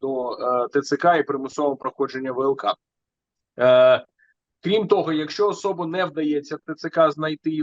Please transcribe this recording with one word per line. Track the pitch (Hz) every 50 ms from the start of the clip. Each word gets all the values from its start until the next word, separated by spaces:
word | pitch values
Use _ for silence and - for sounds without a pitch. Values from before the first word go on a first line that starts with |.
до, | 135 135 131 127 123 123
е, | 107 - 120 123 127 123 120 110
Т | - 143
Ц | 139 - -
К | - - 175 175
і | 156
примусовим | 143 - 143 135 135 131 - - 147 143 135
проходженням | 135 - 127 - - 139 131 131 131 131 131 127
В | 127
Л | 131 139 135
К. | 131 - 101 95 - _ _ _ _ _ _ _ _ _ _ _ _ _ _ _ -
Е, | 123 127 127 127 127 127 127 - - _ _ _ _ _ _ _ _ _ _ _
крім | - 165 202 220 208
того, | - 202 185 - 160
якщо | 160 151 156 151 - - 208 208
особу | 190 - - 196 185 165 175
не | 160 170 185 185
вдається | 170 143 160 156 151 151 147 143 - 156
в | 147 _
Т | - 156
Ц | - - 165
К | - 170 160 156
знайти, | 147 151 156 156 156 147 _ 160 160 151